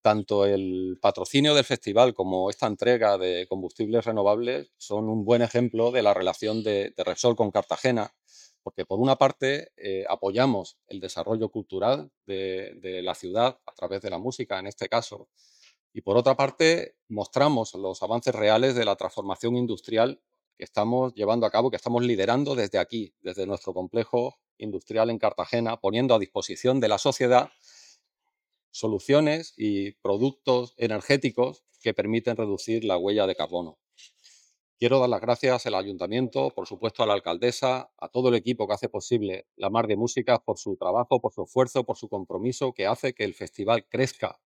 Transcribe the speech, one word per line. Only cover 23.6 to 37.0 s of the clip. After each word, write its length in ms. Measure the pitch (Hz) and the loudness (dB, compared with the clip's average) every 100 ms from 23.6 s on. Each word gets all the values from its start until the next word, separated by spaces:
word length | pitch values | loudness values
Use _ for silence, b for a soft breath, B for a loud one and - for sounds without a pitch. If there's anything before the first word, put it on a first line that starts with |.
| - | -6
complejo 640 | 90 92 117 110 123 127 _ _ _ | -8 -4 -4 -2 -2 -2 _ _ _
industrial 520 | 113 117 _ 113 113 | -10 -10 _ 0 0
en 80 | 113 | 2
Cartagena, 600 | 107 - - 117 117 113 | -2 -2 -2 -2 -2 -2
poniendo 360 | 98 110 131 | -2 0 2
a 40 | 113 | 2
disposición 600 | 95 101 - 87 123 131 | 2 -6 -8 -2 0 2
de 100 | 110 | 2
la 100 | 104 | 2
sociedad 520 | 143 131 123 123 139 _ B B B B _ _ _ _ _ _ _ | 0 0 4 4 4 _ B B B B _ _ _ _ _ _ _
soluciones 840 | - 113 104 - 143 151 160 165 - | -6 -2 -2 4 4 4 0 -6 -4
y 360 | 107 101 101 | -2 -2 -4
productos 800 | - 98 101 135 - - 123 120 - | -6 -2 0 0 0 0 0 0 -4
energéticos 880 | 117 107 - 139 131 117 120 - _ _ | -2 -2 2 2 2 0 -2 -2 _ _
que 100 | 113 | -4
permiten 440 | 107 104 113 117 113 | -2 0 0 0 -2
reducir 480 | 107 98 - 113 | -2 -4 -2 -2
la 120 | 107 90 | 0 0
huella 300 | 95 107 95 | 2 2 2
de 80 | |
carbono. 440 | 87 76 87 85 _ _ b b b b b b b _ _ | 0 -4 -4 -8 _ _ b b b b b b b _ _
Quiero 200 | 120 131 | 2 4
dar 120 | 123 | 4
las 100 | 107 | 0
gracias 460 | 117 120 135 120 120 | 0 0 2 0 0
al 80 | |
ayuntamiento, 760 | 95 101 92 90 117 123 135 139 | -2 -4 -6 -4 -2 -2 -2 -2
por 160 | - 90 | -4 -10
supuesto 360 | 101 113 - | -6 -6 0